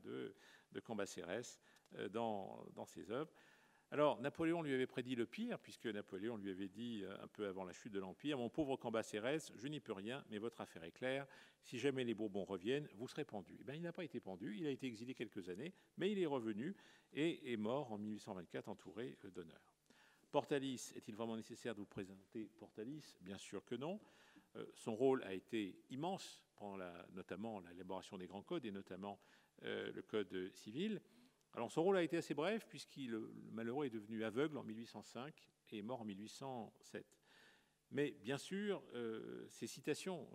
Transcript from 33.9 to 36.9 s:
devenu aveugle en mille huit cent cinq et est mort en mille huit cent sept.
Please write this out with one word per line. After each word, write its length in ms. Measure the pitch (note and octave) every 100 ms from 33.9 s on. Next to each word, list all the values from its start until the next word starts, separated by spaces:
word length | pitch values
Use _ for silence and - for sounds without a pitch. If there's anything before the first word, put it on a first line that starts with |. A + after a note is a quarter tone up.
devenu 340 | A2 G#2 A2+
aveugle 340 | A2 A2 D#3 C#3
en 60 |
mille 140 | F#2+ A2
huit 80 | A2+
cent 160 | G#2+
cinq 440 | - A#2+ C#3 - - _ -
et 80 | A2
est 40 |
mort 180 | G#2 B2+
en 40 |
mille 140 | A2 G2
huit 80 | G#2+
cent 480 | - C3+ B2+ G#2 -
sept. 400 | -